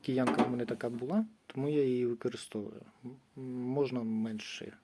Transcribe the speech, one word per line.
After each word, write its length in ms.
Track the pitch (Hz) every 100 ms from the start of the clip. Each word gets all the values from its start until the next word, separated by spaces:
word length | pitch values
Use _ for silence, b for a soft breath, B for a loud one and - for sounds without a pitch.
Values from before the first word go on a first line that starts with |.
Киянка 400 | - 131 123 -
в 80 | 120
мене 160 | 120 117
така 220 | 117 120
була, 360 | 120 127 202 220 - _
тому 220 | 135 143
я 160 | 151
її 220 | 135 123 123
використовую. 720 | 117 123 117 - 107 101 - - _
М, 400 | 123 131 _ - 131 127
можна 400 | 123 135 135 127
менше 720 | 113 110 110 110 - - - -